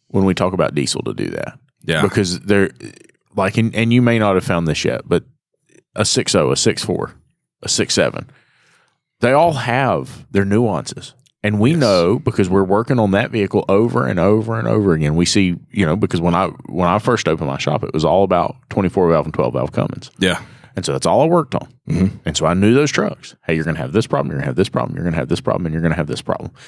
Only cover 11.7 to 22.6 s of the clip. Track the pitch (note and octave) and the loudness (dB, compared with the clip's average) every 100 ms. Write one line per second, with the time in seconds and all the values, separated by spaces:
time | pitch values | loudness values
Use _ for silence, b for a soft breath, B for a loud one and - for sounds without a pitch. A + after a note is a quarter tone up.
11.7 | E3+ B2 F#2 E2+ B2 A#2+ A2+ F#2 G2 F#2+ | 4 4 4 4 2 0 0 2 2 2
12.7 | G2+ A#2+ B2+ G#2+ G2 B2 A#2 G2 G#2 - | 0 0 0 2 2 0 -2 0 -2 2
13.7 | G2 A#2 B2 - F#2 F2+ A2 A2 A2+ A#2 | 2 2 0 -2 0 2 2 0 -4 0
14.7 | A2 G2 D#2 D2+ D#2 F2+ G#2+ F#2 F2 - | 2 2 2 2 2 2 2 2 -2 -6
15.7 | - E2+ D#2+ G2 F2+ F2 E2+ F2+ D2+ - | -2 0 0 0 0 0 0 -2 -6 -10
16.7 | F2 F2 G2 - A#2 - D#2 D2+ C2+ - | -2 0 2 0 0 0 -2 -2 -4 -2
17.7 | D2 - D#2 D#2 F2 G2 F2 - - _ | -2 -2 0 2 4 4 2 0 -6 _
18.7 | - F#2 G2 F2 D#2+ D2+ - B1 B1 B1 | -2 0 0 2 2 0 -2 -2 -2 -4
19.7 | - - - - - F#2 F2 B B B | -4 -4 -6 -14 -4 -2 -2 B B B
20.7 | - F2+ C#2 - G2+ D#3 F3 D3 - - | -10 -6 -2 0 2 4 2 0 -6 -8
21.7 | _ - E2 F#2+ - E2 D2+ D#2 F2+ | _ -6 0 0 -2 -8 -2 0 2